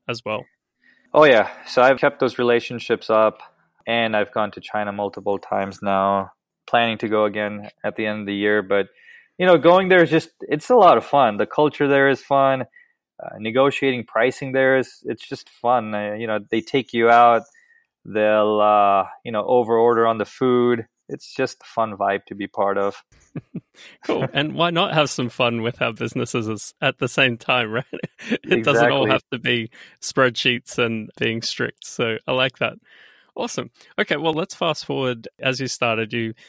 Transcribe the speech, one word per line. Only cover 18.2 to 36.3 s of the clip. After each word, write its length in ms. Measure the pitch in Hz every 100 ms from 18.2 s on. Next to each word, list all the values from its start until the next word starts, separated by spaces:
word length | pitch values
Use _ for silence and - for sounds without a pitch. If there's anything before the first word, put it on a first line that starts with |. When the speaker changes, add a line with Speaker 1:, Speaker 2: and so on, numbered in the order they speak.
| 107 107 107 107
Speaker 2:
uh, 480 | 104 104 101 98 92 -
you 80 | -
know, 120 | 110 98
overorder 640 | 123 113 117 117 113 113
on 80 | 113
the 80 | 101
food. 600 | - 127 123 120 120 113 _ _
It's 260 | 139 -
just 280 | - 156 -
a 40 | -
fun 300 | - 110 98
vibe 300 | 101 98 -
to 80 | 101
be 120 | 98
part 300 | - 101 98
of. 260 | 98 - _ _ _ -
<laughs> 80 | _ - _ _ - - -
Speaker 1:
Cool. 200 | - -
And 240 | - 151 147
why 140 | 170
not 240 | 170 202
have 160 | 156 143
some 180 | - 123
fun 340 | - 123 117
with 200 | 113 -
our 100 | 120
businesses 560 | 110 117 - 117 123 110
as, 260 | 104 - _
at 180 | 143 -
the 100 | 131
same 280 | - 131 117
time, 360 | - 127 110
right? 120 | 110 -
<laughs> 280 | - - _
It 420 | 220 - - 185
doesn't 260 | 113 117 120
all 140 | 139
Speaker 2:
Exactly. 60 | 113
Speaker 1:
have 120 | 131 -
to 80 | 127
be 300 | 123 120 110 - - _
spreadsheets 760 | - - 127 117 135 120 - -
and 320 | 120 113 107 -
being 220 | 120 113
strict. 440 | - - 127 - -
So 320 | - 117 110 -
I 60 |
like 280 | 127 131 -
that. 160 | 113 - _ _ - _ _ -
Awesome. 360 | 233 - - _ - -
Okay, 160 | 214 151
well, 160 | 160
let's 240 | 151 170 -
fast 300 | 170 151 -
forward. 420 | 139 131 117 - _
As 200 | 131 123
you 80 | 127
started, 460 | - 120 110 110
you 220 | 117 113